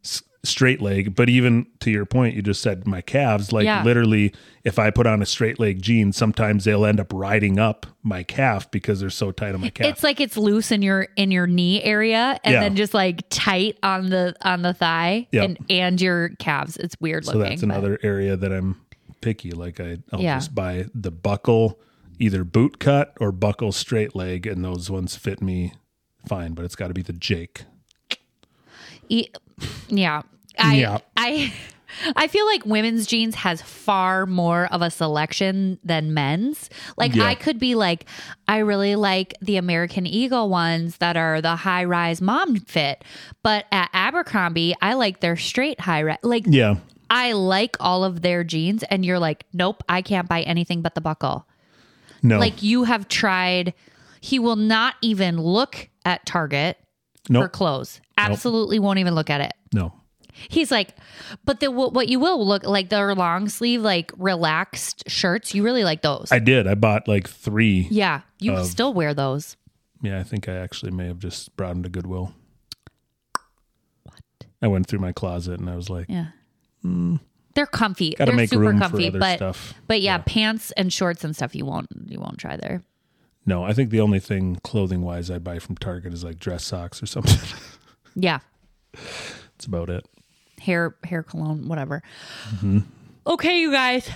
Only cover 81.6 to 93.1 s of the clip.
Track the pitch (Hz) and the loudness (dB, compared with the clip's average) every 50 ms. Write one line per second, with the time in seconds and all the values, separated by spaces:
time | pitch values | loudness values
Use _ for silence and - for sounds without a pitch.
81.6 | - 139 135 - - - - - - - - - - - - - - - 69 - | -8 -6 -6 -8 -8 -10 -14 -16 -14 -14 -12 -12 -12 -12 -12 -12 -10 -10 -10 -10
82.6 | - - - 180 - _ _ _ _ _ _ _ _ _ _ _ _ - 95 87 | -8 -8 -8 -8 -10 _ _ _ _ _ _ _ _ _ _ _ _ -2 -2 0
83.6 | 87 98 107 120 135 113 110 110 107 104 101 95 - - 104 95 95 92 87 87 | 0 0 0 0 0 2 2 4 4 4 4 2 0 -2 -4 -2 -2 -2 -4 -6
84.6 | _ - - 110 98 92 92 90 87 87 87 87 85 87 90 87 82 90 87 85 | _ -6 -2 -2 -2 0 -2 -2 -4 -4 -6 -8 -8 -8 -8 -10 -8 -10 -12 -12
85.6 | - - 95 - - 101 90 90 87 90 87 82 87 85 82 85 - 98 90 87 | -10 -10 -10 -8 -8 -8 -8 -8 -10 -12 -12 -10 -12 -12 -14 -10 -8 -8 -8 -6
86.6 | - - - 90 87 87 - - - - - - 113 - - - - - - - | -8 -8 -8 -8 -10 -10 -12 -12 -12 -10 -8 -2 4 4 4 4 4 -8 -14 -16
87.6 | - - - _ _ _ _ _ _ _ _ 190 185 180 160 131 - _ _ _ | -18 -20 -20 _ _ _ _ _ _ _ _ -2 0 0 0 -2 -6 _ _ _
88.6 | _ _ _ _ _ _ - - - - - - - - - - - - _ _ | _ _ _ _ _ _ -20 -20 -18 -16 -14 -14 -14 -14 -16 -18 -20 -20 _ _
89.6 | - - 101 87 85 85 87 92 - _ _ _ _ _ _ _ _ _ _ - | -10 -8 -6 -6 -4 -4 -6 -8 -8 _ _ _ _ _ _ _ _ _ _ -8
90.6 | - - 180 170 170 165 - _ - 170 175 165 160 - - 160 160 156 156 151 | -4 -2 0 0 -2 -2 -6 _ -12 -8 -8 -8 -8 -8 -8 -6 -4 -4 -6 -6
91.6 | 143 - 165 156 135 - 143 156 - - - - - - - - - 110 107 95 | -6 -6 -6 -6 -6 -6 -8 -8 -10 -14 -20 -20 -20 -20 -18 -18 -12 -10 -8 -4
92.6 | 95 98 95 104 101 - - - - - | 0 2 2 2 2 0 -10 -20 -20 -20